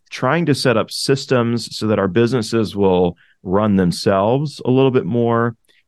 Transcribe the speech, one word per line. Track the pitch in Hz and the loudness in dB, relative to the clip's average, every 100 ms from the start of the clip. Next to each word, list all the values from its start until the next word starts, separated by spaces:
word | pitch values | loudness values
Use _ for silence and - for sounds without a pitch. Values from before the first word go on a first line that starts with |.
| _ | _
trying | - 127 160 165 | -4 -2 0 0
to | 135 | 0
set | 135 110 | 2 0
up | 90 | -2
systems | - - 135 - 127 117 117 110 - | -6 -2 -2 0 0 0 -2 -6 -6
so | 110 | -2
that | 104 | 0
our | 98 | 0
businesses | 101 117 123 107 113 98 98 | 2 2 0 -2 -2 -2 0
will | 98 90 90 - _ _ | 2 2 0 -2 _ _
run | 95 98 107 95 | -4 0 2 2
themselves | 90 - 110 98 104 131 151 - | 2 0 0 2 2 0 -4 -8
a | - | 0
little | 131 135 | 2 4
bit | 123 85 | 2 -2
more | 120 117 117 117 117 _ _ | -2 0 0 -2 -4 _ _